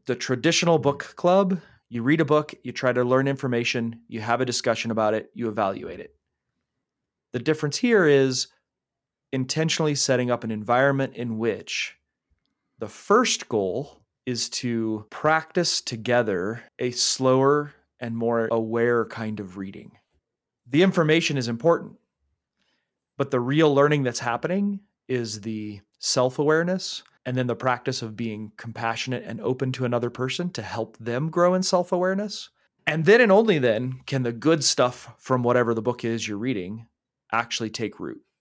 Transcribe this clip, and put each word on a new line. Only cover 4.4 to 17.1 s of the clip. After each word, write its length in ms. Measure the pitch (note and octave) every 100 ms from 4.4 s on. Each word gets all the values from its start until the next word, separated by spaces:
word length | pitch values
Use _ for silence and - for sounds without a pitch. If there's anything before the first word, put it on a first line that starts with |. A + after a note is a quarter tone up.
a 60 | B2+
discussion 440 | A#2 B2+ A2+ A2+
about 220 | A2 G#2+
it, 180 | A2 -
you 140 | - A#2
evaluate 520 | G#2+ G2 G2+ E2+ F2
it. 140 | - _ _ _ _ _ _ _ _ _ _ _ _
The 60 | B2+
difference 380 | A#2 D3+ D3 -
here 300 | A#3+ A3 D#3+
is 420 | C#3+ C3+ B2+ - _ _ _ _ _ _ _ -
intentionally 640 | C3 C3 D#3+ D#3+ - D#3
setting 360 | C#3+ - B2+ B2
up 120 | A#2+
an 80 | A2+
environment 640 | G#2+ G#2+ A#2+ C#3 C#3 C3+
in 240 | - A#2+ A2
which 580 | A#2 G2 - - - - _ _ _ _ _ _ _ -
the 100 | G#2+
first 600 | - - G#3+ B3 - -
goal 540 | A2+ F#2+ G2+ D3 _ _ _ -
is 220 | A#2 -
to 580 | - B2 A#2 A2 G#2+ A2
practice 720 | - D3+ D#3+ - - - -
together 840 | - A2+ A2+ B2 G#2+ F#2 F#2+ A#2 - -
a 120 | B2+
slower 840 | B2 -